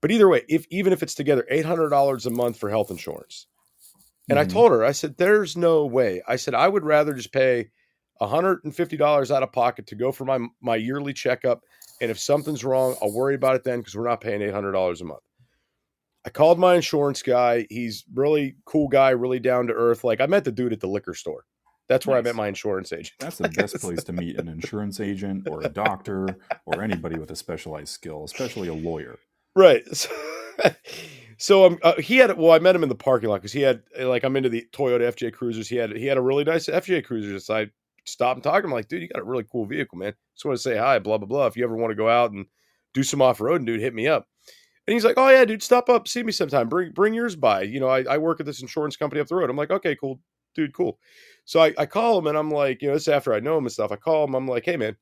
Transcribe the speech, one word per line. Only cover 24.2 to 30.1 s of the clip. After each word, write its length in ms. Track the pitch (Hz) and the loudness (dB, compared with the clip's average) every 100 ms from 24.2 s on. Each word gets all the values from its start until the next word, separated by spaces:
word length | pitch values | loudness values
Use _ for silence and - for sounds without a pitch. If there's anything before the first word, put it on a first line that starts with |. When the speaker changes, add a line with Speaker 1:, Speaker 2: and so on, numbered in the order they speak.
| 87 - | -8 -8
Speaker 2:
an 80 | 85 | -10
insurance 540 | 80 82 107 104 98 | -10 -10 -8 -8 -8
agent 480 | 104 98 98 95 95 | -8 -6 -6 -8 -8
or 140 | 76 | -8
a 60 | 78 | -8
doctor 680 | 98 101 98 - 98 95 92 _ - - | -4 -4 -6 -8 -6 -6 -8 _ -14 -8
or 160 | 82 | -6
anybody 360 | 110 92 80 80 | -4 -4 -6 -8
with 120 | 76 | -10
a 60 | - | -14
specialized 520 | - 82 - 78 76 | -10 -10 -10 -14 -14
skill, 360 | - 85 76 | -14 -12 -12
especially 440 | 76 - 127 117 90 | -12 -10 -8 -8 -8
a 60 | |
lawyer. 440 | 80 82 80 65 60 _ _ _ - | -6 -6 -8 -10 -18 _ _ _ 6
Speaker 1:
Right. 260 | 185 123 - | 8 8 2
<laughs> 100 | - | -8
So, 800 | - | -8